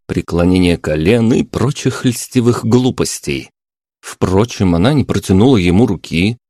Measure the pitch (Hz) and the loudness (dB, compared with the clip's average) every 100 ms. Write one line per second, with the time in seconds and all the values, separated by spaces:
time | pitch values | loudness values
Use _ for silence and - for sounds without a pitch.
0 | - 90 - 85 87 92 90 85 - 78 | -8 -6 -4 0 2 2 2 0 -2 -2
1 | 80 120 113 143 - - 117 - 127 - | 2 2 2 0 -2 -4 -4 -2 -6 -2
2 | 127 120 - 127 117 117 113 123 127 - | -4 -4 -4 -2 0 0 2 2 2 -2
3 | 80 - - 67 60 _ _ _ _ _ | -4 -6 -8 -8 -10 _ _ _ _ _
4 | - - 90 95 120 - 95 85 104 147 | -18 -6 -2 0 0 0 0 2 2 0
5 | 92 101 - 95 127 117 87 90 113 85 | 0 -2 0 2 4 4 2 2 2 -2
6 | - 80 98 120 _ | -6 -2 -2 -4 _